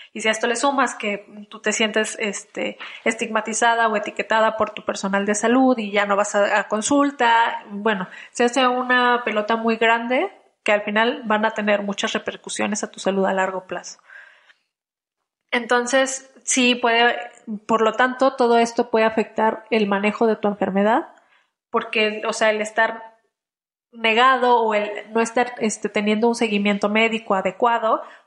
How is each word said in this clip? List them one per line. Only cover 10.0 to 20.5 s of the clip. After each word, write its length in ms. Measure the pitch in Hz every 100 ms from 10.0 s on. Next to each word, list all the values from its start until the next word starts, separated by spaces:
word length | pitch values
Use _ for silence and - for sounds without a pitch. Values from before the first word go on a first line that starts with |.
| 240 254 392 - _ _
que 80 | -
al 80 | 208
final 420 | 208 208 233 294 226
van 180 | 214
a 60 | 220
tener 320 | 220 208 208
muchas 320 | 202 196 220
repercusiones 680 | 214 - 196 - - 214 208
a 80 | 214
tu 100 | -
salud 260 | 190 196 190
a 80 |
largo 320 | 190 190 185 -
plazo. 340 | 175 - - _ - - _ _ _ _ _ _ _ _ _ _ _ _
Entonces, 840 | 240 233 240 233 269 262 - - -
sí 320 | - 262 247
puede, 440 | 247 233 226 240 233 - - - 208 -
por 160 | 226
lo 100 | 220
tanto, 420 | 214 254 240 269
todo 240 | 269 240 233
esto 320 | 233 - 240
puede 140 | 220
afectar 600 | 220 220 220 - 220 220 -
el 160 | 220 202
manejo 400 | 196 208 - 226
de 100 | 214
tu 120 |
enfermedad, 600 | 208